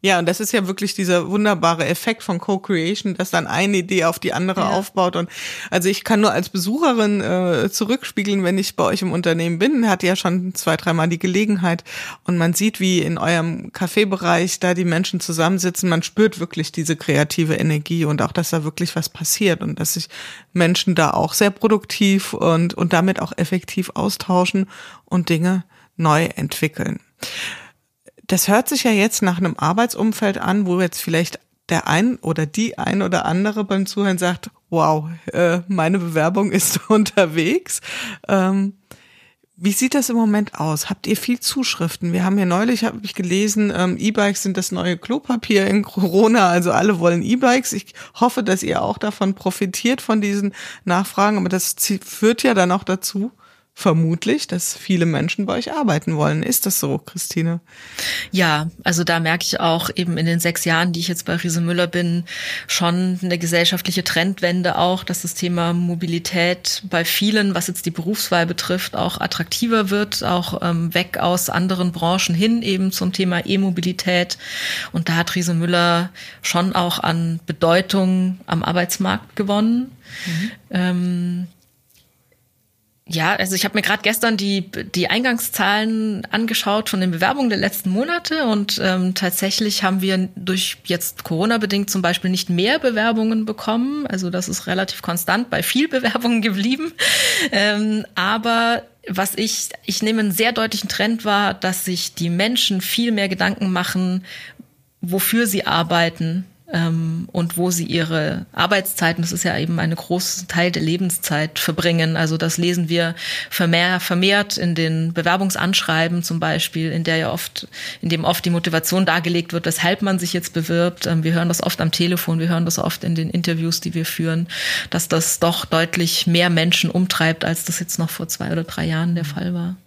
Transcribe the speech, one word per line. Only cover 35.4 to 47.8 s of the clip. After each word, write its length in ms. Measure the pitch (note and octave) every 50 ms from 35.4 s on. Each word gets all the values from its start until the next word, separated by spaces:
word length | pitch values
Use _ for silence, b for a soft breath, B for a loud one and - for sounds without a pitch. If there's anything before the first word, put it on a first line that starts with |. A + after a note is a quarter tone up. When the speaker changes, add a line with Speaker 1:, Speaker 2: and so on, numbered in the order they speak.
| F3 E3+ E3 F3+ F3 F3+
Speaker 1:
meine 320 | G3 F3+ D#3 E3 F#3 G3
Bewerbung 520 | F3 E3+ D#3+ D#3+ D3+ E3 F#3 G3+ G3+ G3+
ist 280 | - G3+ - - - F3+ -
<laughs> 60 | -
unterwegs.“ 880 | A3 G#3+ G#3+ - - - F#3+ E3 D3+ E3 D#3+ E3+ B3+ F#4 - - - - B B B B B A3+ G#3+ B B -
Ähm, 460 | G3+ G3 F#3 F#3 F#3+ G3 G3 G3 G3 _ B B B B B B B B B B B B B _ _ -
wie 120 | E3+ G3+
sieht 240 | G3+ - B3+ B3+ -
das 140 | C#4+ B3+ -
im 80 | A#3+ A#3
Moment 420 | A3+ G#3+ G#3 G#3+ G#3 G3+ - -
aus? 300 | D3+ D#3 D#3 D3 - -
Habt 180 | G3 - - -
ihr 80 | G#3+ -
viel 220 | - - A#3+ A#3+
Zuschriften? 720 | - - - C#4 B3+ - - - E3+ E3 - - - F3 E3+
Wir 100 | F#3 F3+
haben 140 | F#3 F#3+ G3+
ja 80 | G3
neulich, 380 | F3+ F3 F3+ G#3+ A#3 B3 G#3+ A3+
hab 120 | A3+ - A3+
ich 140 | G#3 F#3+ -
gelesen, 560 | - F#3+ F3+ F3 F#3+ G#3 G#3+ G3+ G#3+ G#3+ G3+ G3+
ähm, 220 | F3 F3+ F3+ F3+ -
E-Bikes 460 | - G#3 A3 A3 G3+ G3+ G3+ - -
sind 120 | G3 F#3 F#3+
das 140 | F#3 - -
neue 240 | F3+ F3+ F3+ F3+ F3
Klopapier 680 | - - A#3 D4 - - B3+ A#3 - - A3+ G3+ G3
in 180 | G3+ G3 G#3 G3+
Corona, 640 | - - - F#3+ F#3 D#3+ F#3+ A3 A3 A3+ B3 G3 F3+
also 220 | F3 F3+ F3 F3 -
alle 260 | - - G#3 G#3+ E3+
wollen 240 | E3+ F3 E3+ F3 -
E-Bikes. 480 | - A3 B3+ C4 B3+ A#3+ C4 B3+ - -
Ich 220 | G#3+